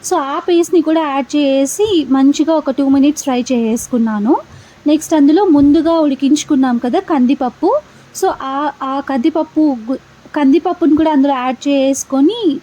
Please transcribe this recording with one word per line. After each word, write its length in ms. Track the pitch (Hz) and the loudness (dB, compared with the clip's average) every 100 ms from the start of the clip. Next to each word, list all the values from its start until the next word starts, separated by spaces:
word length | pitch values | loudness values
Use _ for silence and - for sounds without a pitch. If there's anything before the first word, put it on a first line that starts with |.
| - | -4
So 80 | 359 269 | -4 -4
ఆ 40 | 302 349 | -6 0
పేస్ట్ని 340 | 349 339 359 | 0 2 0
కూడా 200 | 302 320 302 | 0 -2 -2
యాడ్ 160 | 277 262 294 | -4 -4 -2
చేసి 520 | 277 269 269 - 427 359 285 269 | 0 0 -2 -2 0 0 0 2
మంచిగా 360 | 269 285 302 320 | 2 2 0 0
ఒక 100 | 294 269 | -2 -2
టూ 60 | 277 277 | 2 2
మినిట్స్ 280 | 277 294 - | 2 0 -4
ఫ్రై 140 | 247 247 | -4 -2
చేసుకున్నాను. 840 | 247 226 233 - 247 226 214 208 381 622 - - - 294 | -2 -2 -4 -4 -2 -2 -2 0 0 -2 -20 -20 -8 -2
నెక్స్ట్ 240 | 311 - 320 | -2 0 2
అందులో 220 | 285 320 403 285 | 4 4 4 4
ముందుగా 380 | 285 302 311 330 302 | 4 4 2 0 0
ఉడికించుకున్నాం 720 | 269 277 294 - 285 262 240 | -2 0 -2 0 0 0 0
కదా 160 | 247 302 381 | -2 -4 -2
కందిపప్పు, 580 | 302 247 285 254 - 330 571 - - - - | 0 0 0 -4 -2 -2 -2 -4 -20 -20 -4
so 80 | 381 - | -4 -2
ఆ, 140 | 269 269 294 - 269 | -6 -4 -4 -6 -6
ఆ 20 | 277 277 | -6 -4
కందిపప్పు 540 | 269 294 330 311 - 311 254 220 | -2 0 -2 -4 0 0 -2 -6
గు-, 160 | 262 _ - - - | -10 _ -20 -12 -2
కందిపప్పును 600 | 285 311 359 349 320 302 | 2 2 0 0 2 2
కూడా 120 | 320 | 2
అందులో 220 | 302 277 269 | 2 2 0
యాడ్ 160 | 254 254 285 | -4 -4 -2
చేసుకొని 760 | 277 269 269 - 269 285 480 403 254 | 0 0 -2 -4 0 0 2 -2 -4